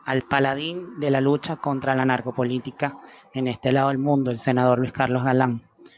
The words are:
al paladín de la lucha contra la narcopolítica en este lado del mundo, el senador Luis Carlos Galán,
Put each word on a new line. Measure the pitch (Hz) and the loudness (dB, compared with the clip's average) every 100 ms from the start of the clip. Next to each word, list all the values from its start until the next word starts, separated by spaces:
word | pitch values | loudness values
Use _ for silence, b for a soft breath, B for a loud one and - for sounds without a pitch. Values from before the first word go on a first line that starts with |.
| - | -4
al | 135 | -2
paladín | - 139 139 139 160 175 175 170 | 0 0 2 -2 -6 -8 -12 -4
de | 143 | 0
la | 135 | 2
lucha | 135 147 - 156 | 2 0 -2 -6
contra | 143 135 127 131 | -4 -4 0 0
la | 131 | 2
narcopolítica | 127 123 127 123 127 131 - 143 139 B B B | 0 -2 -4 -2 -4 -8 -6 -6 -6 B B B
en | 135 127 | -4 -4
este | 117 139 | -2 0
lado | 135 139 | 2 2
del | 131 | 0
mundo, | 143 143 127 | 2 2 0
el | 117 | -2
senador | 139 123 127 123 | 0 4 4 4
Luis | 123 | 0
Carlos | - 127 127 | -2 0 0
Galán, | 131 127 127 117 - _ B | 2 2 2 -2 -10 _ B